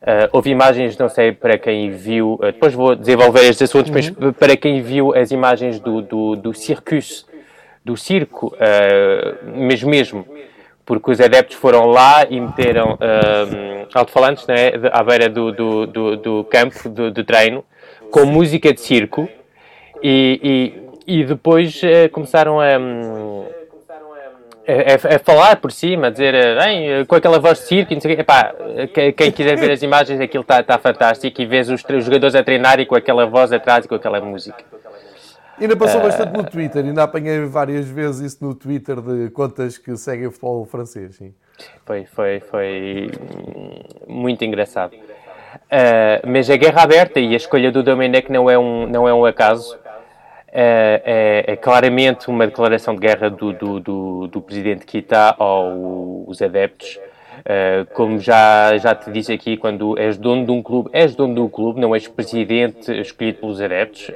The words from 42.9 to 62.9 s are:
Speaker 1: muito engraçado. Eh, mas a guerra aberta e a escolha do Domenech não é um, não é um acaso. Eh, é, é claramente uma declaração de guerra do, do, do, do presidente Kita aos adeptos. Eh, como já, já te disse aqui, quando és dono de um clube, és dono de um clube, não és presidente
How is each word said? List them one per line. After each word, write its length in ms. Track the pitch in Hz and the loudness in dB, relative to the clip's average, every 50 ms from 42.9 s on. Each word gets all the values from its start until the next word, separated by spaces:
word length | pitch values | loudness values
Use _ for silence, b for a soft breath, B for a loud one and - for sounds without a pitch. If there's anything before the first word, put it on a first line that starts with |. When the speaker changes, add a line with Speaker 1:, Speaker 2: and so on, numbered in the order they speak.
| 98 98 98 - - - - - 50 50 50 50 50 - 50 50 50 50 - - - - - | -10 -10 -10 -12 -12 -16 -16 -18 -18 -18 -18 -18 -18 -18 -18 -20 -20 -20 -20 -20 -20 -20 -20
Speaker 1:
muito 380 | - 123 123 123 127 123 110 117 | -16 -12 -6 -4 -4 -4 -4 -6
engraçado. 500 | 110 107 98 104 - - 104 92 87 - 110 110 107 107 B B B B B B B B B _ _ | -6 -4 -4 -4 -4 -4 -8 -8 -8 -10 -18 -20 -20 -20 B B B B B B B B B _ _
Eh, 500 | - 139 127 120 117 113 110 107 107 - - | 0 2 4 4 4 4 4 2 2 0 -2
mas 240 | 120 123 131 127 120 | -2 -2 -2 2 2
a 60 | 143 135 | 2 4
guerra 240 | 143 160 147 165 165 | 4 4 6 6 6
aberta 360 | 147 156 165 180 175 - 143 | 6 6 4 4 4 2 -2
e 120 | 123 113 113 | 0 0 -2
a 60 | 117 | -2
escolha 340 | - - - 139 123 127 120 | -2 0 0 0 0 2 0
do 100 | 135 127 | 0 0
Domenech 480 | 127 131 127 131 127 123 131 127 - | 0 0 0 0 0 0 0 -2 0
não 200 | 135 127 123 127 | -2 0 2 4
é 80 | 123 123 | 4 4
um, 280 | 123 120 117 117 117 | 2 0 -4 -6 -6
não 220 | 117 120 120 120 123 | -4 -2 0 2 2
é 60 | 120 | 2
um 100 | 120 120 | 2 2
acaso. 540 | 120 113 - 117 107 110 117 117 - - - _ B 107 B B B B B B B B B B _ - | 0 2 2 2 2 2 0 -4 -14 -18 -20 _ B -20 B B B B B B B B B B _ -2
Eh, 920 | 127 123 120 117 113 110 107 107 107 - - 117 110 107 107 104 104 - | 0 2 2 4 4 2 2 0 0 -2 -2 -2 0 0 2 0 0 -2
é, 60 | - 107 | -4 -6
é 40 | |
claramente 720 | - - 127 123 123 123 131 123 127 135 131 123 123 - - | -4 0 2 2 4 4 2 2 2 0 0 0 -2 -6 -8
uma 180 | 123 117 113 | -2 -2 -2
declaração 480 | 107 - - 117 113 113 110 - - 110 | -2 0 -2 0 0 0 0 -2 -6 -8
de 60 | 98 | -2
guerra 300 | 98 110 107 95 107 104 | 0 0 0 0 -2 -6
do, 240 | 101 95 107 104 95 | -6 -6 -10 -10 -8
do, 260 | - 107 101 98 98 | -8 -10 -8 -8 -10
do, 460 | 87 - 98 95 95 95 90 90 92 | -10 -10 -10 -8 -8 -8 -10 -10 -10
do 160 | 87 - 101 90 | -10 -12 -14 -14
presidente 420 | - 101 101 95 104 101 92 - | -12 -14 -8 -6 -6 -6 -6 -10
Kita 520 | - - 107 - - 110 110 107 107 110 - | -10 -10 -10 -6 0 2 4 4 2 2 0
aos 1040 | 107 98 98 95 92 90 92 92 92 92 92 92 90 90 92 92 90 92 95 - 101 | -2 -2 0 -2 -2 -4 -6 -8 -10 -10 -10 -10 -12 -12 -14 -16 -16 -18 -8 -6 -6
adeptos. 580 | 95 87 98 98 101 _ _ - - - 98 98 B B B B B B B B | -4 -2 -2 -4 -4 _ _ -20 -20 -20 -20 -20 B B B B B B B B
Eh, 420 | - 104 98 95 95 95 95 95 - - | -6 -4 -2 -2 -2 -2 -4 -6 -8 -4
como 260 | - 120 110 110 107 | -4 -4 -2 -2 -6
já, 580 | 95 107 117 113 110 107 107 107 107 107 107 107 | 0 2 4 6 6 6 6 4 4 2 2 2
já 160 | 101 117 110 | 0 0 -2
te 160 | - - 113 | -2 -4 -10
disse 220 | 104 110 107 - 113 | -10 -10 -8 -6 -8
aqui, 260 | 104 - 117 113 110 | -8 -6 -8 -8 -6
quando 380 | - 110 104 98 107 107 107 104 | -6 -8 -6 -4 -6 -6 -4 -2
és 180 | 107 110 107 | -2 -4 -4
dono 300 | 95 107 123 120 127 127 | -4 -2 -2 -2 -2 -2
de 40 | 117 | -4
um 120 | 123 123 110 | -4 -6 -4
clube, 260 | - 120 123 110 - - | -4 -6 -6 -6 -4 0
és 220 | 156 165 151 117 | 0 0 0 0
dono 200 | - 139 127 120 | -2 -4 -2 -2
de 60 | 120 | -4
um 80 | 120 110 | -4 -4
clube, 300 | - - 107 117 113 127 | -4 -6 -6 -6 -4 -2
não 160 | 123 113 113 | -2 -2 -2
és 140 | 110 107 - | -2 -4 -8
presidente 840 | - - 113 - - 117 110 95 113 120 120 117 110 - - - | -12 -12 -10 -8 -6 -6 -4 -2 -2 -2 -2 -2 -4 -10 -10 -8